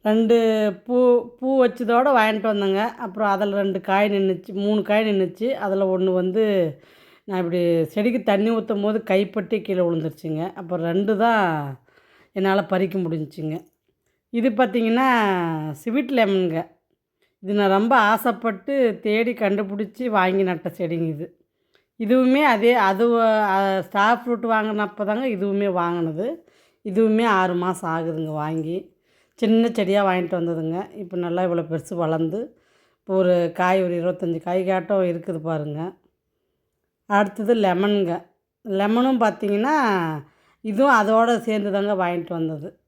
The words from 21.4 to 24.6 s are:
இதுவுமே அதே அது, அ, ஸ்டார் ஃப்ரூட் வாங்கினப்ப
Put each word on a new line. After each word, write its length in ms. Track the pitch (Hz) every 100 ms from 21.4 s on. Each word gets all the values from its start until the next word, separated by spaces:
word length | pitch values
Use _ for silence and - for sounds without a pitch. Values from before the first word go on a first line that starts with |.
| _ _ _ _ _ _
இதுவுமே 380 | 214 254 254 269 302
அதே 180 | 220 233 247 196
அது, 160 | 190 233 233 226 214 208
அ, 40 | 190 196 190 185
ஸ்டார் 320 | 202 208 240
ஃப்ரூட் 240 | 240 233 226
வாங்கினப்ப 520 | 220